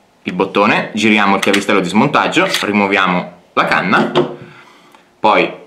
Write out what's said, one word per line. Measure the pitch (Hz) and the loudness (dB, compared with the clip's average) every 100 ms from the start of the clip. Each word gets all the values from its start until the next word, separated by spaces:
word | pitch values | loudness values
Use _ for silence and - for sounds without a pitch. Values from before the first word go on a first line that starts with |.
| _ _ | _ _
il | - | -6
bottone, | 92 98 101 104 151 - | -4 -2 0 2 0 -2
giriamo | 107 107 107 101 | -2 2 2 2
il | 95 | 0
chiavistello | 104 98 98 101 | 0 0 0 0
di | 87 | 0
smontaggio, | 101 143 117 92 120 185 - | 0 2 2 0 0 0 -2
rimuoviamo | - 104 98 98 92 90 - - _ | -2 0 0 2 0 -2 -6 -12 _
la | - 170 | -4 -2
canna, | - 90 117 - - - - - - - - _ - _ _ | -2 0 0 0 0 -2 -6 -18 -20 -20 -20 _ -20 _ _
poi | 107 95 85 - | 0 2 0 -6